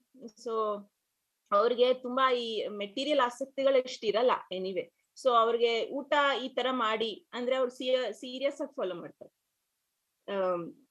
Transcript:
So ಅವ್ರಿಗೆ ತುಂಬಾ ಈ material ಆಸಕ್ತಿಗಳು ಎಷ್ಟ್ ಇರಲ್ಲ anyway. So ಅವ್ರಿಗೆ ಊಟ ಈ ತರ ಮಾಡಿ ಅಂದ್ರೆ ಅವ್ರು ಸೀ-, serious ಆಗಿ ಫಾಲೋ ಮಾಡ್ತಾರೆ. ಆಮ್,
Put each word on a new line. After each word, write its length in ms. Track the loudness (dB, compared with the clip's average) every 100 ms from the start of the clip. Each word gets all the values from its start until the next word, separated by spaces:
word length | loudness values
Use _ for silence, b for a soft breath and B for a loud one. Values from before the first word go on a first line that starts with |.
| _ -20 -20
So 260 | -14 -6 -2 -2 -4 -10 _ _ _ _ _ _
ಅವ್ರಿಗೆ 420 | 2 4 4 2
ತುಂಬಾ 380 | 2 -2 2 2
ಈ 360 | 2 -2 -4 -6
material 520 | -6 -8 -4 0 2
ಆಸಕ್ತಿಗಳು 580 | 2 -2 -8 0 2 4
ಎಷ್ಟ್ 280 | 2 -2 -2
ಇರಲ್ಲ 260 | 2 2 2 -2
anyway. 400 | -8 -4 -6 -8 _ _ -4
So 140 | 2 4
ಅವ್ರಿಗೆ 480 | 4 4 2 2 -2
ಊಟ 280 | -6 0 2 2 0
ಈ 60 | -2
ತರ 200 | -2 -2
ಮಾಡಿ 560 | 0 0 0 -2 -6 -10
ಅಂದ್ರೆ 220 | -6 -2 0
ಅವ್ರು 160 | 0
ಸೀ-, 420 | -2 0 0 0
serious 480 | -6 -10 -4 -4 -2
ಆಗಿ 140 | -8 -6
ಫಾಲೋ 200 | -6 -6
ಮಾಡ್ತಾರೆ. 380 | -12 -18 -20 _ _ _ _ _ _ _ _ _ -8
ಆಮ್, 400 | -2 0 -2 -6 -14 _